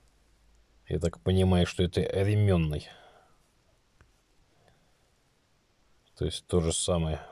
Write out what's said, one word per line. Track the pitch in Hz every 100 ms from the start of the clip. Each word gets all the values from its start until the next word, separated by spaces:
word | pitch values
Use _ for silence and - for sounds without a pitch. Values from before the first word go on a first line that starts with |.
| _ _ _ _ _ _ _ _ -
я | 82
так | 87 -
понимаю, | 95 92 92 90 87
что | -
это | 90 87
ременный. | - 95 101 104 104 87 78 76 - - - - _ _ _ _ _ _ _ _ _ _ _ _ _ _ _ _ _ _ _ _ _ _ _ _ _ _ _ _ _ -
То |
есть, | 82 - -
то | 90
же | 82
самое | - - 85 80 78 -